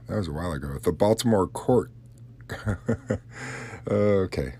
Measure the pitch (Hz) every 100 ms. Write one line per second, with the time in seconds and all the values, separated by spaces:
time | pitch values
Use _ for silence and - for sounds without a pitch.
0 | - 107 85 76 87 73 71 69 - 82
1 | 101 110 120 107 92 - - 127 - -
2 | - - - - - - 104 95 - 113
3 | - 101 - - - - - - - 104
4 | 104 101 92 - 67 -